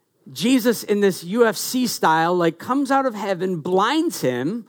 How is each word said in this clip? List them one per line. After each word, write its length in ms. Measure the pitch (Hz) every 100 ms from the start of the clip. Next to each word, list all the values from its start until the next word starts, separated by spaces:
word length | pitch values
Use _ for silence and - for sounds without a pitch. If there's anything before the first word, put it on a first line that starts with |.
| _ _ -
Jesus, 520 | 127 208 262 226 214
in 160 | - 208
this 240 | 196 170
U 220 | 170 226 226
F 100 | 196
C 300 | - 254 247
style, 480 | - 180 160 165
like, 240 | 180 170 160
comes 320 | - 269 262
out 160 | 269 262
of 80 |
heaven, 460 | 214 202 180 190 175
blinds 600 | 147 190 220 311 330 -
him, 460 | 135 123 135 233